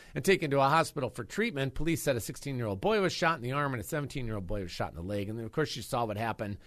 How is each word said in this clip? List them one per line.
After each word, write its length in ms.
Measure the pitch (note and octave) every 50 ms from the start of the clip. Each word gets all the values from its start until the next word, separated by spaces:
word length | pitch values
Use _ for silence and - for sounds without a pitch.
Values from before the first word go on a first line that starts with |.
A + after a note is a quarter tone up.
| - - -
and 80 | - B2+
taken 260 | F#3+ G3 - - D3
to 100 | C3+ C#3
a 80 | C3+ C3+
hospital 400 | D3 E3 D#3+ - - - C3 A2+
for 160 | - - A2+
treatment. 500 | - - - G#3+ A#3 D3+ C3+ C3+ C3+ -
Police 260 | - - E3 E3 C3
said 140 | - D3+ C3
a 60 | A#2
sixteen-year-old 580 | - - C3 - - C#3+ C3+ B2 A#2+ G#2+ G2 F#2+
boy 220 | - G3 A3 G#3+
was 100 | F#3+ E3+
shot 240 | - - F3+ E3 E3
in 60 | D3
the 100 | A#2 A#2+
arm 220 | C3 C#3+ D3 C#3 C3
and 80 | A#2
a 40 | G#2
seventeen-year-old 640 | - - D3+ C#3+ B2 - C#3+ B2 A2+ A2 G#2 F#2+ E2+
boy 140 | G#2+ G#2
was 100 | F#2+ E2+
shot 200 | - - A2 F2
in 40 | -
the 60 | D#2+
leg. 260 | E2+ F#2 G#2 G2+ G2+ G2+
And 100 | G#2+ A#2
then, 80 | A2+
of 60 | A2+
course, 240 | - - D#3 C#3 -
you 60 | B2+
saw 240 | G#2+ - - B2 A#2+
what 100 | A2 G#2+
happened 420 | G#2 A2+ A2+ G#2+ - A2 G2+ G2+ - -